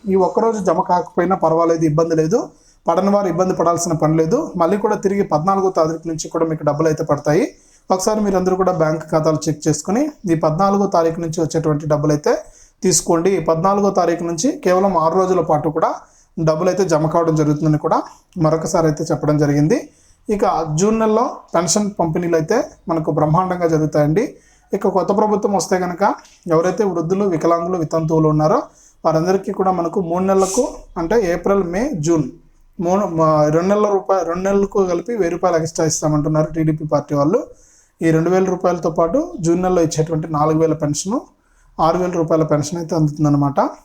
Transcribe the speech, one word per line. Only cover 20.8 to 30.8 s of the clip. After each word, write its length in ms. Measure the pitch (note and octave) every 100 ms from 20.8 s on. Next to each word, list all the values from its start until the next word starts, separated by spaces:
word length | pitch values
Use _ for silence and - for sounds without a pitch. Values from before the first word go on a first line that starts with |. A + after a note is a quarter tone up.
జూన్ 160 | G3+ A3
నెలలో 220 | A3 G#3+ C4+ - -
పెన్షన్ 320 | E3+ F3 G#3 G3+ G3
పంపిణీలు 380 | E3+ E3+ E3+ E3
అయితే 160 | D#3+ A3 - - -
మనకు 200 | E3 D#3+ D3
బ్రహ్మాండంగా 480 | D3+ E3 F#3 F3+ E3+
జరుగుతాయండి. 500 | D#3 D#3 D#3 D3 E3+ C4+ - _ _ _
ఇక 160 | G3 G3
కొత్త 160 | F#3 F3 G3+
ప్రభుత్వం 340 | G#3+ G#3 A3 F#3+
వస్తే 180 | - F#3
కనుక 200 | F3+ E3 G3+ - - _ F3+
ఎవరైతే 320 | D#3+ F3+ F#3 G#3
వృద్ధులు, 320 | E3+ D#3+ F#3+ G3+
వికలాంగులు, 420 | E3 E3 E3+ E3+ F3+
వితంతువులు 460 | D#3 E3 D#3+ D#3+ D#3
ఉన్నారో 240 | D3+ D#3 B3 - _ - _
వారందరికీ 480 | E3 D#3+ F3 F#3+ G3+ F#3+
కూడా 140 | F#3+ F3+
మనకు 200 | E3+ G3 E3
మూడు 140 | E3+ F#3+
నెలలకు 340 | F#3+ F#3+ - D4+ -